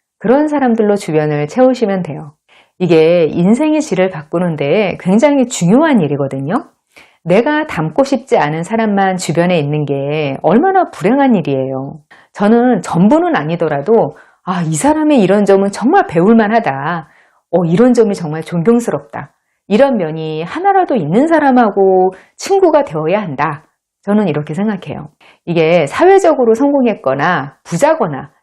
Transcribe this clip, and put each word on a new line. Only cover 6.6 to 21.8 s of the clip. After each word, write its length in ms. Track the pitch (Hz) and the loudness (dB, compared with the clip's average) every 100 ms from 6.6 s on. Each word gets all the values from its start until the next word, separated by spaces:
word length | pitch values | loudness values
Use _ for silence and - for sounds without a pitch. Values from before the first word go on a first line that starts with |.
| - _ _ - _ _ 165 | -8 _ _ -20 _ _ 0
내가 380 | 190 294 302 302 | 0 2 -2 -4
닮고 380 | - 156 170 | -6 -4 -2
싶지 340 | 180 262 - 214 | -2 -2 0 0
않은 240 | 147 160 | 0 -4
사람만 540 | 175 220 220 196 190 180 | -4 -2 -2 0 0 -2
주변에 400 | - 160 180 175 | -4 0 0 0
있는 280 | 143 151 147 | -2 -4 -4
게 520 | 139 139 156 143 135 | -4 -4 -4 -4 -4
얼마나 420 | 156 214 381 381 330 | 0 2 2 0 -2
불행한 420 | - 175 277 269 202 | -2 -2 2 2 2
일이에요. 640 | 147 135 131 131 139 151 _ - _ | 0 -2 -4 -6 -10 -14 _ -20 _
저는 480 | - 202 233 254 208 | -2 2 2 2 0
전부는 540 | - 170 202 311 359 220 | -2 0 2 4 2 -2
아니더라도 580 | 151 170 160 143 147 226 143 - _ _ | -4 -4 -2 -2 0 0 0 -6 _ _
아, 180 | - 185 | -8 -4
이 140 | 156 156 | -4 -2
사람의 460 | 277 311 302 277 | 0 0 2 2
이런 220 | 185 208 | 2 2
점은 280 | 196 196 196 | 4 2 2
정말 340 | - 233 392 - | -2 0 2 2
배울 280 | 165 190 233 | 0 4 4
만하다. 720 | 208 226 165 135 147 175 - _ _ _ - | 4 0 -2 -4 -6 -6 -10 _ _ _ -4
어, 140 | 170 165 | -2 0
이런 280 | 185 247 | 4 4
점이 200 | 233 220 | 4 2
정말 280 | 190 160 160 | 0 -6 -8
존경스럽다. 880 | 156 175 165 233 233 143 - - 143 _ _ _ - | -6 -2 0 0 0 -8 -8 -14 -14 _ _ _ -2
이런 300 | 202 277 226 | 2 2 0
면이 460 | 156 160 160 156 | -4 -6 -8 -8
하나라도 520 | 170 311 392 381 349 262 | -8 -4 -2 0 0 -2
있는 300 | 147 202 320 | 0 0 2
사람하고 840 | 320 285 247 220 196 | 2 2 2 2 2